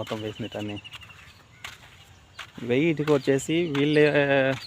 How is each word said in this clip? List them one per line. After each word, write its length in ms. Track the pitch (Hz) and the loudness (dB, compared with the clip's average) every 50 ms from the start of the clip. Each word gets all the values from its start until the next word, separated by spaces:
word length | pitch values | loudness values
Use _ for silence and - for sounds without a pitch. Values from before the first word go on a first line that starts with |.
మొత్తం 200 | 110 - 117 107 107 | -8 -8 -8 -8 -8
వేసిన 240 | 107 104 - 110 98 | -10 -10 -10 -10 -10
ఇటన్నీ. 260 | - 104 104 104 104 104 - - - - - - - - - - - - - _ - - - - - - - - - - - - - - - - - - - - - - 120 117 | -8 -8 -8 -8 -10 -12 -14 -16 -18 -20 -20 -20 -20 -20 -20 -20 -20 -20 -20 _ -20 -20 -18 -18 -18 -18 -20 -20 -20 -20 -20 -20 -20 -20 -20 -20 -20 -20 -20 -18 -14 -8 -4 0
వెయ్యి 200 | 120 135 160 170 151 | 0 2 2 2 0
ఇటుక 160 | 151 147 151 147 139 | 0 2 2 2 2
వచ్చేసి 380 | - 139 135 135 - - 160 170 175 160 139 139 | 2 2 0 0 0 -2 -2 -2 -2 0 0 0
వీళ్ళే 280 | 143 151 151 151 151 147 147 147 143 139 139 135 131 135 135 120 - | 0 2 4 6 6 6 4 2 2 4 2 2 2 2 -2 -4 -8